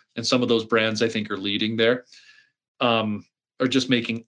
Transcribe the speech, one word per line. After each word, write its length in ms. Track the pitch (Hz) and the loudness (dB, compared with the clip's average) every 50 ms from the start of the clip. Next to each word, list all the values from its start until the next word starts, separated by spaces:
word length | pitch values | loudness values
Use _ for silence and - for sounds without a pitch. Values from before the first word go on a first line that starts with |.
| _ _ - | _ _ -10
And 120 | - 117 - | -6 -2 0
some 160 | 139 127 123 | 0 2 2
of 60 | 120 | 2
those 160 | 117 117 113 | 2 0 2
brands, 360 | - 120 117 110 110 110 107 | 2 2 2 2 2 0 0
I 80 | 117 110 | 0 0
think, 220 | - 110 104 - | 0 -2 -6 -6
are 60 | 104 95 | -6 -6
leading 400 | 95 101 101 104 107 110 113 113 | -4 -4 -2 -2 -2 -2 0 2
there, 280 | 113 117 127 123 - _ - - - - - _ _ _ _ _ _ _ _ - | 4 4 2 2 -2 _ -20 -20 -20 -20 -20 _ _ _ _ _ _ _ _ -2
um, 460 | 135 120 117 113 110 107 104 98 - _ _ _ _ _ _ - | 0 2 2 2 0 -2 -4 -6 -8 _ _ _ _ _ _ -2
are 80 | 127 127 | -2 0
just 220 | 127 135 127 - | 2 0 2 2
making 360 | 127 120 117 - 113 113 113 | 0 0 0 -2 -6 -6 -2